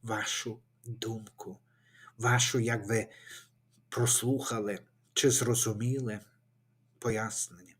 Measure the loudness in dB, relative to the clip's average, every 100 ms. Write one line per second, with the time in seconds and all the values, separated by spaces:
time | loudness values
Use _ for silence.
0 | -4 -4 -2 -4 -6 -10 _ _ -12 -8
1 | -6 -6 -10 _ -16 -16 _ _ _ -20
2 | -20 -2 4 4 4 2 2 0 2 0
3 | 0 -10 -20 -20 -20 _ _ _ _ 0
4 | 2 2 2 0 0 -2 -2 -4 -8 _
5 | _ 2 4 4 2 2 0 0 -2 -2
6 | -4 -8 -12 _ _ _ _ _ _ _
7 | -2 -2 -2 -4 -8 -10 -20